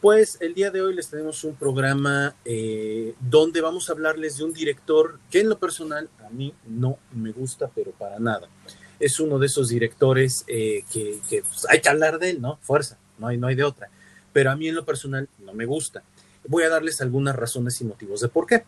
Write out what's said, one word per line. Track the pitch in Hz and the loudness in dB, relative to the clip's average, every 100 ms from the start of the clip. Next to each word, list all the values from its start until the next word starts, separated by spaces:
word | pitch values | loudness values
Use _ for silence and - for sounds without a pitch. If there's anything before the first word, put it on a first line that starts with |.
Pues | 208 214 214 - | 8 8 6 2
el | 170 | -6
día | 175 202 | -2 -2
de | 190 | 0
hoy | 190 | -2
les | 180 160 | -2 -6
tenemos | 151 156 - | -8 -8 -6
un | 156 143 | -10 -4
programa, | 139 131 135 139 143 139 143 - | -2 0 0 2 2 0 0 -4
eh, | - 113 110 110 107 110 113 - | -6 -4 -2 -4 -4 -4 -6 -6
donde | 127 151 160 165 | 4 6 6 2
vamos | 165 180 - | -2 -4 -6
a | |
hablarles | 156 156 156 156 139 | -4 -2 -2 -4 -6
de | |
un | 156 | -8
director | 160 151 139 - 156 156 - _ | -4 -4 -4 2 4 4 0 _
que | 180 | 2
en | 220 | 2
lo | 208 | 2
personal | 175 - 160 151 156 _ | -2 -4 -8 -8 -10 _
a | 107 | -16
mí | 117 139 - 113 | -10 -10 -10 -12
no | 113 127 135 _ | -2 -2 -2 _
me | 120 110 | -8 -8
gusta, | 113 131 - 131 | -8 -10 -6 -8
pero | - 101 | -6 -8
para | - 101 101 | -8 -12 -4
nada. | 117 104 87 - - - - - | -2 -2 -6 -20 -20 -20 -20 -2
Es | 143 131 | -2 0
uno | 156 139 | 0 2
de | 139 | 0
esos | 139 123 | 0 0
directores, | 117 113 - 135 131 131 123 - | 0 0 2 4 4 2 0 -6
eh, | 113 110 104 - | -2 -2 -2 -6
que, | 113 104 104 - | -6 -6 -6 -4
que, | 107 | -4
pues, | - - - | -4 -8 2
hay | 131 | 4
que | - | 4
hablar | 147 156 160 | 4 2 2
de | 180 | -2
él, | 170 | -2
¿no? | 123 156 | -4 -6
Fuerza, | - 143 143 - _ _ | 0 0 0 -10 _ _
no | 113 | -6
hay, | 120 | -2
no | 123 | -2
hay | 131 | 0
de | |
otra. | 143 135 104 _ - - _ | 0 -2 -18 _ -20 -20 _
Pero | 143 135 | 2 2
a | 139 | 2
mí | 160 | -2
en | 165 | -4
lo | |
personal | 151 139 139 135 139 _ | -4 -6 -4 -6 -8 _
no | 98 | -16
me | 104 117 | -8 -4
gusta. | 151 - - _ _ _ _ - | -4 -6 -12 _ _ _ _ -2
Voy | 160 | 2
a | 160 | 4
darles | 160 160 151 | 2 0 -2
algunas | 131 131 139 | -2 0 0
razones | 127 117 127 123 123 | 0 -4 -2 -4 -4
y | |
motivos | 117 101 101 104 | -6 -8 -8 -4
de | 117 | 0
por | 165 165 | 0 2
qué. | 233 | 2